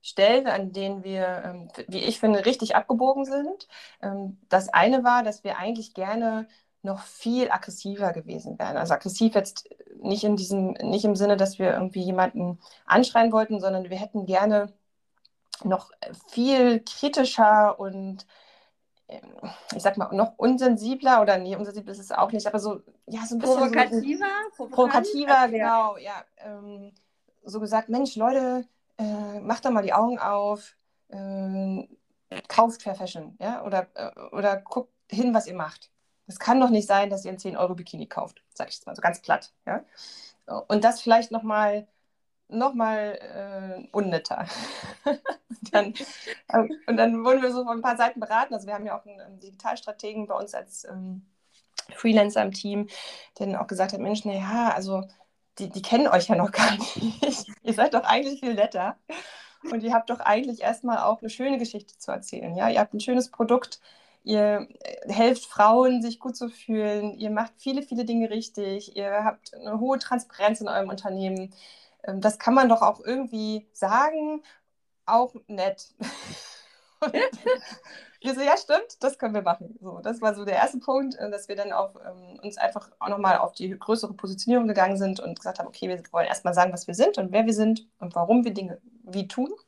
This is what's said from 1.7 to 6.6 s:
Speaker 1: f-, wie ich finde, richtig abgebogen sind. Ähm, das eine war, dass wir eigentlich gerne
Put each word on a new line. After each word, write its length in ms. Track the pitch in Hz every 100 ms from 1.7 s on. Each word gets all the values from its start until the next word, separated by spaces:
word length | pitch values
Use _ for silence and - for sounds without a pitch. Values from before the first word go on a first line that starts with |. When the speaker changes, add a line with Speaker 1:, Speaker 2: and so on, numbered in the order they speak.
| -
Speaker 1:
f-, 100 | -
wie 120 | 185
ich 200 | - 220
finde, 260 | 220 208 202
richtig 300 | 262 220 -
abgebogen 500 | - 233 262 269 269
sind. 420 | 277 294 392 - - - _
Ähm, 360 | 196 196 196 - _
das 200 | 185 190
eine 340 | - 202 262
war, 200 | 247 247
dass 200 | 220 214
wir 140 | 196 -
eigentlich 360 | 190 226 220
gerne 540 | - 190 220 226 220 220 _